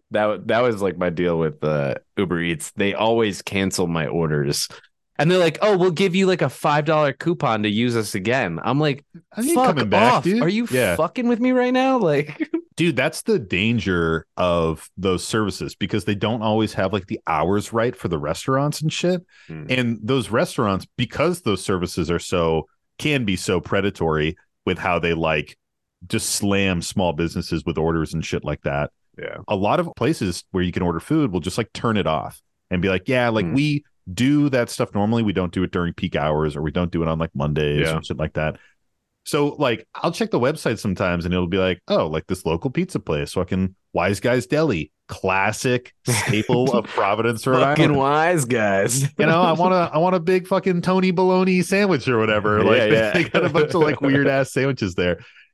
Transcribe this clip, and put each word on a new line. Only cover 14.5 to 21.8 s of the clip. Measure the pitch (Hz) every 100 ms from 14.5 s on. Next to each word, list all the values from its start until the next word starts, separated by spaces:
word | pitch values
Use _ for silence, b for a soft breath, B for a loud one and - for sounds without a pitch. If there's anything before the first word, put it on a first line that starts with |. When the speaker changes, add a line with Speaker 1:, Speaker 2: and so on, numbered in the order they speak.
| 87 80 78 - -
Speaker 2:
those | 95 90 -
services | 113 104 - 73 -
because | 101 110 101
they | 101
don't | 107 120
always | 110 110 107 -
have, | 95
like, | 101 90
the | 110 -
hours | 78 82 101 101
right | 113 120
for | 120 104
the | 80
restaurants | 73 82 - 135 147 -
and | 156
shit. | - 175 180 - B B
Speaker 1:
Mm. | 156 147 127
Speaker 2:
And | 120 113
those | 107 135 95
restaurants, | 117 175 - 107 95 - -
because | 123 - 156 180
those | 117 95
services | - 92